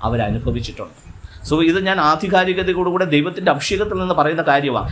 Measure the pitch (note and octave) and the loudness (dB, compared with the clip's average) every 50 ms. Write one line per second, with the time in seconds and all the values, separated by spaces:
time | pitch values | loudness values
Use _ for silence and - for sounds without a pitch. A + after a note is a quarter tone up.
0 | G#2+ A2+ A#2 A#2 A2 G#2 G#2+ A#2 A#2+ A#2+ A#2 A#2+ A2+ - G#2+ - G2+ - - - | -4 -2 -2 0 -2 -2 -2 -4 -2 -4 -4 -4 -6 -8 -10 -12 -14 -14 -16 -20
1 | - - - - - - - - - - D3+ D#3+ E3 E3 E3+ G3 G3 F#3+ F#3+ F#3 | -20 -20 -20 -20 -20 -20 -18 -10 -4 0 2 2 4 2 2 2 0 0 0 2
2 | D#3 D3+ D#3 D#3 G3+ F3+ G3 F#3 F#3 F#3 F3+ F#3 F#3 F#3 F3+ F3+ F3+ F3+ E3+ F#3 | 4 2 2 2 0 0 2 2 2 2 0 -2 0 -2 0 0 0 0 0 0
3 | F#3 E3 D3 D3 D3 F3+ E3 F3 F3+ F3 C#3+ C#3 - - G#3 F#3+ G#3+ G#3 G3+ F#3 | 0 2 2 2 2 0 -4 -2 0 0 0 0 0 -4 -2 -2 -2 -2 -2 -2
4 | F#3 F#3 F3 D#3+ D3 D3+ E3 D#3+ D#3+ - B2 C#3+ C#3+ C#3 B2 A2 G2 - | -2 0 0 2 2 0 0 0 2 2 2 2 2 0 -2 -2 -2 -4